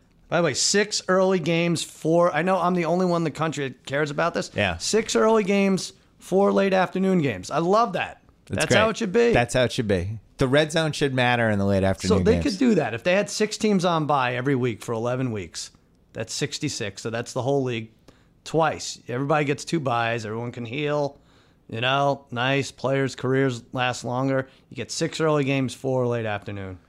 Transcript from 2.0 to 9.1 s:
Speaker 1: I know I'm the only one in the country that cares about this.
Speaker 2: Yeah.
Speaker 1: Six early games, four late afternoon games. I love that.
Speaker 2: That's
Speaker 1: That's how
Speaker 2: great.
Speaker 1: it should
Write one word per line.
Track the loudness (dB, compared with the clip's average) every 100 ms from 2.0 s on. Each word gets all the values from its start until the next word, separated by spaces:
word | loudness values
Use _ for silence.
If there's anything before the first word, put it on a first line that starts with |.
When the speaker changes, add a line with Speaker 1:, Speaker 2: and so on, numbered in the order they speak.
| 2 4 4
Speaker 1:
I | 2
know | 0 2
I'm | 2
the | 0 0
only | 2 2
one | 2
in |
the | -2
country | -2 -4 -4 -6
that | -8 -6
cares | -2 -2
about | -2 -2
this. | -2 -4
Speaker 2:
Yeah. | -2 0 -2
Speaker 1:
Six | 0 0 2
early | 2 4 4
games, | 2 2 2 0 -4 -14 _ _
four | -2 2 4
late | 4 4
afternoon | 2 2 0 2 2
games. | 2 -2 -4
I | -2
love | 2 2 2
that. | -2 -6 -8 _ _ -6
Speaker 2:
That's | -2
Speaker 1:
That's | 2
how | 4 2
Speaker 2:
great. |
Speaker 1:
it | 0
should | 0